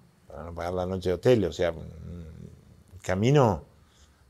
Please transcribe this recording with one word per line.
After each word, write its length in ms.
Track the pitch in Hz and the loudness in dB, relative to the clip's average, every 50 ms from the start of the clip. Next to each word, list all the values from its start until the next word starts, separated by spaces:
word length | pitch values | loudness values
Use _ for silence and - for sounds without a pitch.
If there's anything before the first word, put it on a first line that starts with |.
| - _ _ _ _ - | -16 _ _ _ _ -18
Para 160 | - 71 80 | -16 -14 -14
no 100 | 85 85 | -12 -10
pagar 180 | 85 85 87 92 | -8 -6 -4 -4
la 140 | 92 90 | -4 -2
noche 240 | 90 95 92 90 92 | -2 -4 -4 -2 -2
de 40 | 90 | -2
hotel, 300 | 85 - 127 127 110 92 | 2 4 4 4 4 2
o 80 | 82 80 | 0 -2
sea, 200 | - 87 85 80 | 0 -2 -2 -2
un 520 | 78 80 80 82 82 82 85 85 87 82 78 80 82 82 80 - - - - - - - _ - 92 - | -4 -10 -16 -16 -16 -14 -14 -14 -14 -14 -16 -18 -18 -20 -20 -20 -20 -20 -20 -20 -20 -20 _ -20 -10 -4
camino 640 | - 92 95 107 123 143 147 131 110 92 - - - _ _ _ _ _ _ _ _ _ _ _ _ | -2 0 2 4 4 6 6 6 6 4 2 -4 -12 _ _ _ _ _ _ _ _ _ _ _ _